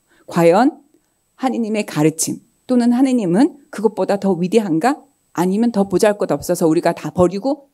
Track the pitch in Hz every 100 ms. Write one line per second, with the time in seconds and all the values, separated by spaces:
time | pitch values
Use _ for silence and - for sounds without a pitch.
0 | _ _ - 175 170 185 269 - _ _
1 | _ _ _ - 262 226 214 214 208 151
2 | 156 156 - - _ _ - 247 240 240
3 | 269 247 180 185 311 - _ - 208 -
4 | 185 202 196 170 180 226 208 160 233 294
5 | _ _ _ - 180 202 233 202 196 180
6 | 214 202 180 147 - 175 165 165 170 170
7 | 151 180 180 196 262 294 _